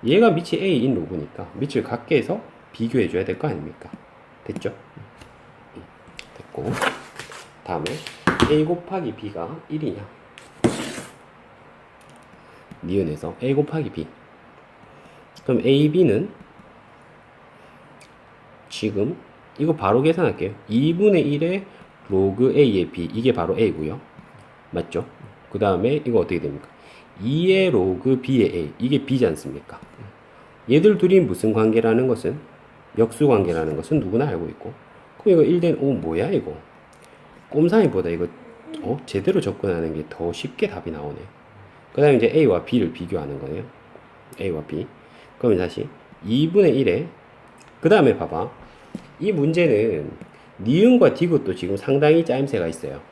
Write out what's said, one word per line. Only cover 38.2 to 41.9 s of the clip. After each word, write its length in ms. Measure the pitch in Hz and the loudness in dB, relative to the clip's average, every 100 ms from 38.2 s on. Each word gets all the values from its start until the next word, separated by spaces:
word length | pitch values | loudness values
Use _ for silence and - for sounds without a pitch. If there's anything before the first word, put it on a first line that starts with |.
| 87 - - - - - | -4 -8 -20 -20 -18 -12
어? 160 | 98 139 - | -6 -8 -4
제대로 340 | 101 101 190 | -4 0 0
접근하는 540 | 101 92 101 85 82 | -2 -4 -4 -2 -4
게 100 | 78 76 | -6 -10
더 240 | - 85 | -6 -6
쉽게 360 | 85 - - 104 | -6 -10 -4 -4
답이 220 | 92 85 | -4 -10
나오네. 280 | 78 73 71 - - - - - - - | -10 -12 -12 -18 -20 -20 -20 -20 -20 -10